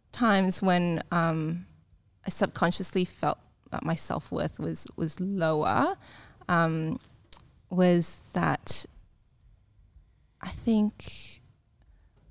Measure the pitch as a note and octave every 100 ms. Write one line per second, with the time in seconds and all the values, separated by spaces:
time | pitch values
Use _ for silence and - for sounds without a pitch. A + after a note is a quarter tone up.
0 | _ - A#3+ G3 F#3+ F#3 F#3+ F3+ F3 E3
1 | - E3+ E3 D#3+ D#3 E3+ F3+ - _ _
2 | _ _ - - G3 - F3 - F#3 F#3
3 | F3+ - D3 - _ _ - - D#3 E3
4 | - - - F3 D#3+ - E3 E3 - -
5 | D#3+ - F#3 G3 D#3+ D#3 A#2+ G#2+ D4+ G4
6 | - - - - - F3 E3 D#3+ D#3+ -
7 | - - _ - - _ _ F3+ F3+ F3
8 | E3+ - - F3+ E3 D3 - - - -
9 | - _ _ _ - - _ _ - -
10 | - _ _ _ F#3 - - A3 G#3 -
11 | - - - - - _ _ _ - -
12 | _ _ -